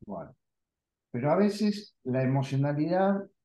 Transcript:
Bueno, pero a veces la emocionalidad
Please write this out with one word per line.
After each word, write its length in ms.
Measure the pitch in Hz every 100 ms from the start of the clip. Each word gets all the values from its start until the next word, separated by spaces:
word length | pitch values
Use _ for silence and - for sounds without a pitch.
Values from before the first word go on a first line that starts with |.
| -
Bueno, 300 | 95 143 - _ _ _ _ _ _ _
pero 220 | 123 147
a 40 | 175
veces 600 | 202 196 208 202 - _
la 180 | 127 127
emocionalidad 1040 | 131 135 131 135 143 147 156 185 196 196 - _